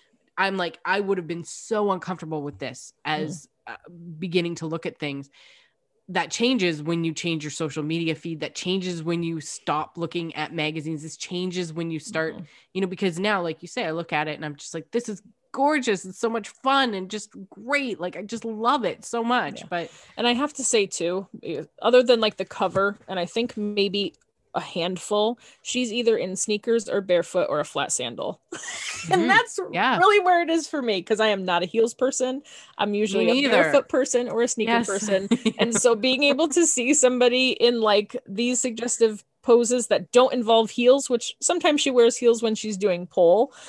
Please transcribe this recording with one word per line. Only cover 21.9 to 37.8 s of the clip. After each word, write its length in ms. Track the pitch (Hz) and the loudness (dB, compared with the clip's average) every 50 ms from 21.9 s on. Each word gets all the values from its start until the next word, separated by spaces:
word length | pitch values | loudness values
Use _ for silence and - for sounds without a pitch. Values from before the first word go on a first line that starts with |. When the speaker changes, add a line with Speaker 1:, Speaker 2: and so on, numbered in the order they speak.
| 247 254 | 6 6
Speaker 2:
than, 180 | 247 240 240 226 | 6 6 4 4
like, 160 | 220 214 - | 2 0 -2
the 80 | - 190 | -4 -8
cover, 520 | - - - 202 175 151 190 196 202 202 - _ - | -8 -4 -2 -2 0 2 2 0 0 -2 -4 _ -8
and 100 | 190 180 | -4 -4
I 60 | 175 | -4
think 300 | - - 233 240 233 - | -4 -2 -4 -4 -4 -4
maybe 580 | 214 208 208 208 208 202 196 185 202 196 - - _ _ _ _ _ _ _ - | -6 -6 -2 0 0 0 0 0 -2 -2 -4 -6 _ _ _ _ _ _ _ -8
a 60 | 170 | -8
handful, 800 | 151 - - 185 165 185 185 175 - - 208 208 214 226 240 - - - - _ | -8 -6 -4 -4 -4 -4 -4 -6 -4 -2 0 2 2 2 0 -4 -10 -20 -20 _
she's 300 | - - - 247 254 220 | -10 -6 -2 -2 -2 -2
either 240 | 208 247 233 233 220 - | -2 0 2 2 2 2
in 180 | 151 190 185 | 0 -4 -4
sneakers 520 | - - 220 208 208 - 240 226 233 202 - | -4 -2 -2 -4 -2 0 0 0 0 0 -2
or 120 | - 202 | -4 -2
barefoot 460 | 190 190 180 170 165 - - 180 156 - | 0 2 2 2 2 0 0 0 0 0
or 120 | 143 151 | 0 -2
a 40 | 143 | -2
flat 280 | - - 151 143 - | -2 -4 -4 -4 -2
sandal. 500 | - - 123 117 117 - - - - - _ _ | -2 -4 -4 -6 -6 -6 -6 -8 -8 -10 _ _
<laughs> 580 | 330 - - - - - - - - - - - | -14 -12 -12 -12 -12 -10 -10 -10 -10 -8 -2 0
And 120 | 370 359 | 2 2
Speaker 1:
Mm-hmm. 80 | 320 349 | 4 4
Speaker 2:
that's 280 | 403 453 480 453 - 415 - - | 4 4 2 0 -4 -8 -8 -4
Speaker 1:
Yeah. 280 | - 170 220 262 247 330 | -2 0 2 2 4 4
Speaker 2:
really 220 | 370 427 415 415 | 6 6 6 6
where 220 | 359 370 349 339 | 6 6 4 4
it 80 | 339 302 | 4 2
is 180 | 330 330 302 - | 0 0 -2 -2
for 120 | - 285 | -4 -2
me, 200 | 247 226 202 185 | 0 0 0 0
'cause 180 | 185 - 220 202 | 0 0 2 2
I 80 | 220 214 | 4 2
am 160 | 202 196 185 | 2 0 0
not 180 | 185 175 175 | 0 0 0
a 40 | 180 | 0
heels 280 | 170 - 226 226 240 - | 0 2 2 2 2 0
person. 480 | - 247 269 262 - 254 254 262 285 - - - - - - _ - | 0 -2 0 0 0 -2 -2 -4 -6 -10 -14 -20 -20 -20 -12 _ -4
I'm 160 | 202 208 208 | -2 0 0
Speaker 1:
Me 60 | 208 | 0
Speaker 2:
usually 240 | 214 196 190 - 226 226 | 0 0 0 2 2 2
a 40 | 240 | 4
Speaker 1:
neither. 160 | 269 285 247 | 2 4 4
Speaker 2:
barefoot 380 | 240 254 - 311 294 277 - - | 4 4 4 4 4 2 2 2
person 400 | - 262 262 - - 240 254 226 | 0 0 0 2 0 0 -2 -2
or 140 | 208 226 | -2 0
a 60 | 240 254 | 0 0
sneaker 300 | - 233 208 226 233 233 | 0 0 2 4 4 4
Speaker 1:
Yes. 300 | 226 208 196 202 214 208 | 4 2 -2 -2 0 0
<laughs> 20 | |
Speaker 2:
person. 180 | 196 190 196 202 226 - - 220 - - | 0 0 2 0 0 0 2 0 0 0
And 180 | 202 233 220 | 0 0 2
so 180 | 202 - 240 233 | 2 2 2 2
being 280 | 208 240 262 262 240 294 | 2 2 2 2 4 4
able 240 | 285 277 269 330 294 | 2 4 2 0 2
to 180 | - 349 330 | 2 2 2
see 280 | 320 - 254 233 262 302 | 2 2 0 0 2 4
somebody 560 | - 247 247 254 240 247 247 247 254 262 254 | 4 4 4 4 4 4 4 4 4 2 2
in, 280 | - - 226 240 240 233 | 2 2 2 2 2 2